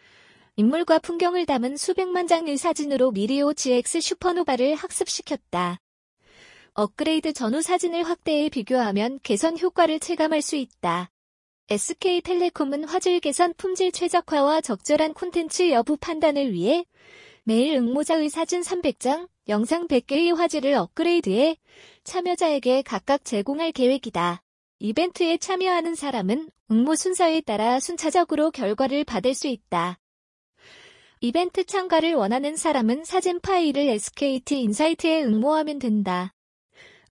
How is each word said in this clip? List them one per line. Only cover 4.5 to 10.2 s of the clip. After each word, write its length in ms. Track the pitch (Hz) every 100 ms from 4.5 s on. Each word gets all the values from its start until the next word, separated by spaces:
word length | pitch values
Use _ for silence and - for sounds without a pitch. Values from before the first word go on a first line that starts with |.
| 254 262
학습시켰다. 1040 | 302 381 - 359 - - 285 - 175 180 180 _ _ _ _ _ - - - _
업그레이드 580 | - 208 - 311 320 311
전후 300 | 294 226 277
사진을 420 | 330 359 349 339
확대해 460 | 339 349 - 302 302
비교하면 680 | 277 202 254 220 196 220 269
개선 360 | - 233 320 330
효과를 400 | 359 - 330 311
체감할 440 | - 330